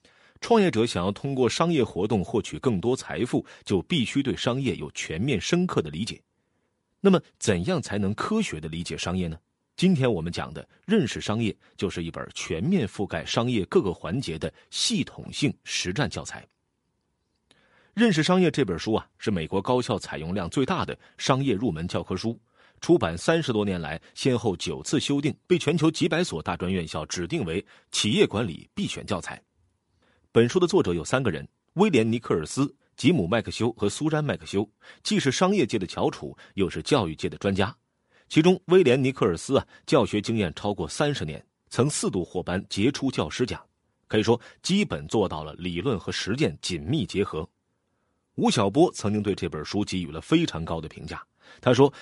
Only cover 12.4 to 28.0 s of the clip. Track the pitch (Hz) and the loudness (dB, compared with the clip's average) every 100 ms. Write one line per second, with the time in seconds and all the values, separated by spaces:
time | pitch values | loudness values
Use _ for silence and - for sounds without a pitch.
12.4 | - 82 113 196 101 - 95 85 - 127 | -6 -4 0 0 0 -4 -6 -6 -4 0
13.4 | 120 117 87 202 101 82 78 123 101 80 | 0 0 2 2 2 -2 -4 -6 -4 -6
14.4 | 78 - _ - - 220 - - - - | -6 -8 _ -4 -2 0 -2 -8 -14 -2
15.4 | 208 - - - 90 98 123 - 71 60 | -2 -2 -6 -6 -4 -2 -4 -6 -10 -12
16.4 | - _ _ _ _ _ _ _ _ _ | -16 _ _ _ _ _ _ _ _ _
17.4 | _ _ _ _ _ - 226 156 156 185 | _ _ _ _ _ 2 4 4 4 4
18.4 | 175 147 113 80 - 107 - _ - 95 | 4 4 0 -2 0 -2 -2 _ -2 -2
19.4 | 78 95 98 127 123 98 - 73 80 95 | 0 -2 0 0 0 -4 -4 -8 -6 -4
20.4 | 87 147 127 175 95 62 - - - 131 | -4 -2 0 0 -4 -8 -14 -4 0 2
21.4 | 139 98 123 80 87 95 85 92 113 120 | 2 0 0 -2 -4 -4 -4 -4 -4 -6
22.4 | _ _ _ _ - 170 85 82 - 165 | _ _ _ _ 2 4 4 0 2 2
23.4 | 151 107 101 90 76 82 - - 135 120 | 2 0 0 -2 -6 -10 -12 -4 0 2
24.4 | 117 87 - 69 - 156 - 143 143 - | 0 -2 -4 -6 -2 -2 0 0 -2 -4
25.4 | - 175 - 175 160 - 165 160 180 82 | 0 0 2 2 2 2 0 0 -2 -4
26.4 | 85 87 87 95 80 85 76 92 85 165 | -4 -4 -2 -2 -2 -6 -6 -6 -4 -4
27.4 | 90 87 - - _ - | -2 -4 -6 -14 _ -2